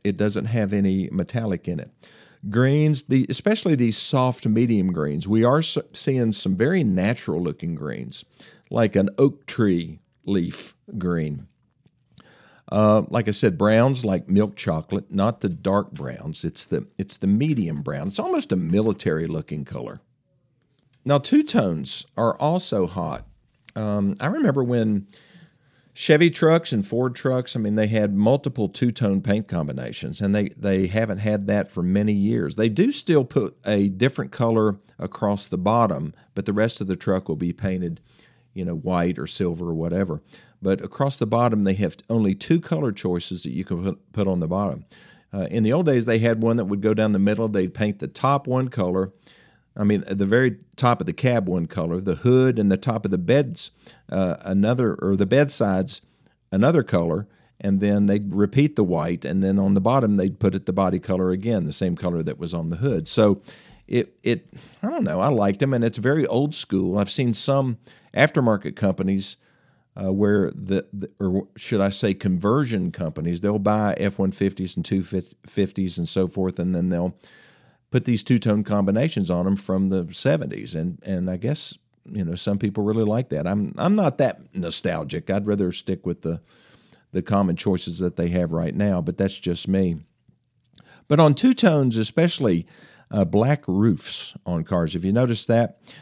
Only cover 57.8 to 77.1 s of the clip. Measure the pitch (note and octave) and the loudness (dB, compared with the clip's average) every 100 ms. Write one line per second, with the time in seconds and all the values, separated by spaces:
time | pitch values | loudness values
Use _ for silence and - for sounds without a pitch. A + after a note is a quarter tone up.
57.8 | G2+ G#2 G2+ G2+ G2+ F#2+ G2+ C3+ D3 D3 | 2 2 2 2 0 0 2 2 2 2
58.8 | F#2+ E2 E2 F2 - F#2 F#2+ G2 G2 G2 | 0 0 -2 -4 -2 0 2 2 2 2
59.8 | G2+ C3+ A2+ G2+ F#2+ - F#2+ F#2 - F#2+ | 2 2 2 2 0 0 -2 0 -2 0
60.8 | F#2 F#2 - F#2 F#2 F#2 A2 G#2+ D#2+ - | 0 0 -2 0 0 -2 -2 -2 -2 -2
61.8 | F#2 F2 F#2 E2+ D#2 - E2+ E2+ E2 F2 | -4 -2 -4 -4 -4 -6 -8 -6 -6 -4
62.8 | C3+ F#2+ - - G#2+ G2 - - - - | -2 -2 0 4 4 2 -4 -20 -20 -20
63.8 | - A#2+ - _ A#2+ A#2 - - - - | -4 -2 -4 _ -2 -2 -6 -20 -20 -10
64.8 | G#3+ E4 C#3 E2+ A#2+ A#2+ G2+ G2 C#3 B2+ | -6 -4 -2 0 0 2 0 0 0 0
65.8 | A#2 - B2 D3+ C3 A#2 D3 D#3+ - F#2+ | 0 0 0 0 0 0 0 -4 -4 -2
66.8 | F#2 G2 G2 - B2 A2+ - C#3 C3 A2+ | 0 0 -2 0 -2 -2 0 0 0 -6
67.8 | - - _ - D3 D#3 A#2+ G2+ - - | -12 -20 _ 2 2 4 2 2 -2 -2
68.8 | G2+ F#2 F#2+ G2 G2+ - _ _ _ _ | 0 0 0 -2 -4 -12 _ _ _ _
69.8 | _ - F#2+ G2 G#2 G#2 F2 - F#2+ G2 | _ -8 -2 2 2 4 0 -4 -2 -2
70.8 | - G2+ F#2+ - G2 F#2+ - - - A2 | -2 -10 -12 -4 -2 -2 -4 -12 -4 0
71.8 | G2 G2 G#2+ G2 G2+ F2+ G2+ B2+ C3 G#2+ | 0 2 0 2 0 2 2 2 2 -2
72.8 | F2+ - E2 D#2 E2 E2+ G2+ G#2 G2 G#2+ | -2 -4 -6 -4 -4 0 0 2 2 2
73.8 | G#2 - G2+ G2 F#2+ - G2 - F#2 - | 2 0 -2 0 -2 0 -2 -2 -6 -6
74.8 | E2+ G2 F2 F#2+ - - - - F#2+ - | -2 -2 -2 -6 -8 -16 -6 -2 -2 -2
75.8 | F#2 E2+ E2+ F#2+ F2+ - F#2 F2+ F2+ F2+ | -4 -4 -4 -2 -2 -2 -4 -2 -2 0
76.8 | F2+ F2 F2+ | 0 0 -2